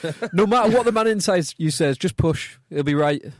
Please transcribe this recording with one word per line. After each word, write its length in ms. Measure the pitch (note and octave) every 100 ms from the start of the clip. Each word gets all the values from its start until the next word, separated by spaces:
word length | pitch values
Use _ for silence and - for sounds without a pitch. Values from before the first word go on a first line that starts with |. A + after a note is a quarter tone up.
| E3 - A#3
No 120 | E3+ G3+
matter 260 | A#3+ A3
what 140 | A#3+ A#3
the 60 |
man 140 | A3 A3
inside 380 | G#3+ G#3 F#3 D3 -
you 140 | D#3
says, 260 | - D3 C3+
just 180 | - -
push. 400 | D#3+ D3+ - - _
It'll 140 | D3 C#3+
be 100 | D3
right. 260 | D3 D3 -